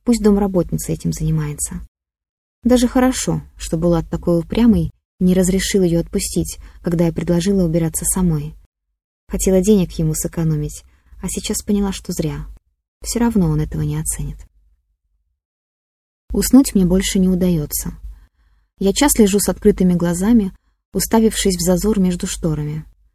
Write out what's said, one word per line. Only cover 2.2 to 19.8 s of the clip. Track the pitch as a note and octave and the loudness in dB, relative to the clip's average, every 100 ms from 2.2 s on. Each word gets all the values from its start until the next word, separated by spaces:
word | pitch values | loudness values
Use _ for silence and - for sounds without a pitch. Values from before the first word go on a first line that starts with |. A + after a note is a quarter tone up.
| _ _ _ _ | _ _ _ _
Даже | A#3+ B3 A#3+ | 2 2 4
хорошо, | C4 B3+ B3 - D#3+ - - | 2 0 0 -4 -4 -6 -14
что | - E3 | -6 -2
Булат | F3 E3+ D#3+ | 2 0 -2
такой | E3 F3 E3+ | -6 0 -2
упрямый, | D#3+ - A#3 F#3+ D#3+ - _ _ | 0 2 4 4 0 -8 _ _
не | F#3 | 2
разрешил | F#3 F#3 F#3+ - G3+ | 2 2 0 0 2
её | F3+ E3+ | 2 0
отпустить, | E3 G3+ - F3+ D#3+ - - - | -2 -4 -4 -4 -4 -8 -18 -10
когда | - E3+ E3+ | -4 0 0
я | |
предложила | D#3+ E3+ F3 F3+ G3 E3+ | -2 -2 0 0 0 0
убираться | E3+ D#3+ - E3+ | 0 -2 -4 -4
самой. | G3 F3+ D#3 D3+ - _ _ _ _ _ _ _ | 0 0 0 -4 -14 _ _ _ _ _ _ _
Хотела | G3 G3 F#3+ | -4 2 2
денег | F#3 G#3 E3+ | 4 2 2
ему | - D#3 | -2 -4
сэкономить, | D#3 E3 - D#3+ D3+ D3+ - - _ _ - | -2 -6 -2 -2 -2 -4 -10 -20 _ _ -12
а | F#3 | -10
сейчас | - - G#3+ | -8 -6 -6
поняла, | - G3+ G3 | -2 -2 -2
что | F#3 - | -6 -8
зря. | F3+ D#3+ D3 D3+ - _ _ _ _ | -6 -6 -6 -12 -18 _ _ _ _
Всё | - A#3 | -8 -2
равно | A#3 A3 E3 | 0 2 2
он | D3+ | 0
этого | D3+ D#3 | -2 -4
не | D3+ D3+ | -4 -4
оценит. | D#3+ - D3 - - _ _ _ _ _ _ _ _ _ _ _ _ _ _ _ _ _ _ | -6 -6 -8 -10 -18 _ _ _ _ _ _ _ _ _ _ _ _ _ _ _ _ _ _
Уснуть | G3+ F#3+ B3+ C#4 | -4 4 6 6
мне | G3+ | 2
больше | F3+ F#3 - G3 | 2 0 0 0
не | F#3 | 0
удаётся. | F3+ F#3 E3+ D3+ - E3+ - - - _ _ _ _ _ _ | 2 0 0 -2 -6 -8 -12 -16 -18 _ _ _ _ _ _
Я | G3 | -2
час | F#3+ C#4+ - | 2 2 6
лежу | G3+ G3+ | 4 4
с | - | 0
открытыми | F3+ G#3 G3 | 2 2 4